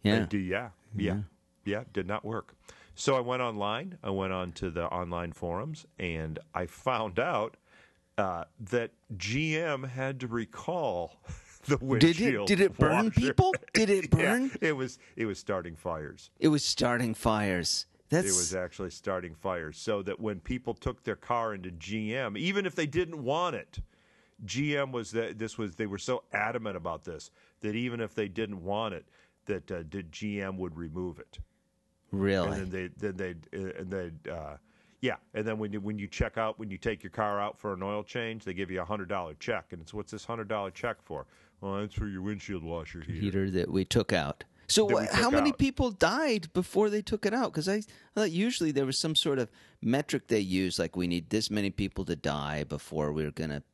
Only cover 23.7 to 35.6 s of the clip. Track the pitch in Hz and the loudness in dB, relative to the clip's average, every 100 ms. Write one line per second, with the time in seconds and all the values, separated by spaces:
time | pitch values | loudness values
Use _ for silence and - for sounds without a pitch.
23.7 | - - _ _ _ _ _ 104 107 147 | -12 -12 _ _ _ _ _ -6 -2 0
24.7 | 147 139 127 107 110 113 95 110 - 107 | 0 0 -2 -2 -2 -2 -4 -6 -4 -6
25.7 | 82 107 98 - 123 - 101 107 120 110 | -2 -4 -4 -2 -2 -2 -2 0 0 -4
26.7 | 92 85 80 85 80 - _ _ _ 107 | -4 -4 -6 -8 -12 -12 _ _ _ -4
27.7 | 107 123 117 110 - 104 95 110 101 87 | -2 -2 -2 -4 -2 -4 -2 -4 -4 -4
28.7 | 101 113 87 - _ _ _ - 98 - | -2 -2 -6 -12 _ _ _ -6 -6 -4
29.7 | 90 80 98 85 78 104 101 95 95 90 | -8 -6 -8 -10 -8 -6 -4 -4 -4 -6
30.7 | 80 85 82 90 78 - - - _ _ | -6 -8 -6 -6 -8 -16 -14 -14 _ _
31.7 | _ _ _ _ 98 98 98 82 78 95 | _ _ _ _ 0 2 4 2 0 -4
32.7 | 92 92 - 104 92 95 85 78 - 95 | -6 -6 -4 -6 -4 -6 -6 -10 -8 -6
33.7 | - 95 95 87 80 - 85 76 73 _ | -6 -6 -6 -6 -8 -10 -8 -8 -12 _
34.7 | _ _ _ 127 - _ - 107 110 | _ _ _ -4 -4 _ -4 -2 -2